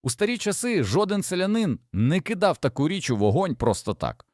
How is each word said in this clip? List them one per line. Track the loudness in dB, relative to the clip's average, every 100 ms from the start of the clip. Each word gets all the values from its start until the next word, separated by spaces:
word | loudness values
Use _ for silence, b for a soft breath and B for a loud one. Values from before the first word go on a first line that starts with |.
У | -4
старі | -2 -2 0
часи | -4 -2 0 0
жоден | 2 0 2 -2
селянин | -2 -2 0 0 0 -2 _
не | 0 2 2
кидав | -2 0 2 2
таку | -2 0 -2
річ | -2 -2
у | 2
вогонь | 2 2 0
просто | 0 0 0 -4
так. | -4 -6 -8 -20